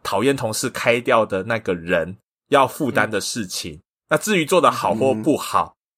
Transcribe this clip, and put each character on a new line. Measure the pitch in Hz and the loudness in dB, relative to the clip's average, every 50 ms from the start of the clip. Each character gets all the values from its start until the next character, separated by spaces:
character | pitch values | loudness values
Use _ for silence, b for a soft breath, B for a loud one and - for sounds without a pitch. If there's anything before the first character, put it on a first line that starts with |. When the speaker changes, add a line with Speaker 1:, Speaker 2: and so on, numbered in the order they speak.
| _ | _
Speaker 1:
讨 | - - - 113 | -4 -2 0 2
厌 | 139 139 | 2 0
同 | 131 131 110 110 | 0 -2 -4 -4
事 | - - 127 | -4 -4 -4
开 | - - - 127 117 123 | -6 -2 2 2 2 2
掉 | 120 131 123 117 107 | 2 2 2 2 2
的 | 104 101 95 95 | 2 -2 -4 -2
那 | 110 117 110 | -4 -4 -4
个 | - - 92 | -2 -4 -4
人 | 85 82 85 90 85 80 87 98 - _ _ _ _ _ _ | -4 -2 -2 -2 -2 -2 -4 -8 -14 _ _ _ _ _ _
要 | 139 139 131 123 | 4 4 4 4
负 | - - 160 123 | 0 -4 -4 -2
担 | - 113 107 110 | 0 0 0 0
的 | 107 98 | -2 -4
事 | 92 - - 123 104 90 | -4 -4 -6 -6 -8 -8
情。 | - - - 90 76 | -8 -10 -10 -10 -14
Speaker 2:
嗯。 | 78 _ _ _ _ _ _ | -16 _ _ _ _ _ _
Speaker 1:
那 | 156 151 | -2 -2
至 | - 214 214 180 | 0 0 0 0
于 | 156 | 0
做 | 139 185 175 | 2 2 4
得 | 143 127 | 4 4
好 | 117 120 - 98 87 | 2 2 -2 -2 0
或 | 110 127 135 123 | 2 2 0 0
不 | 110 110 165 135 107 | 0 0 0 0 0
好， | - - - 95 82 - | -2 0 0 0 0 -2
Speaker 3:
嗯。 | _ _ _ _ _ | _ _ _ _ _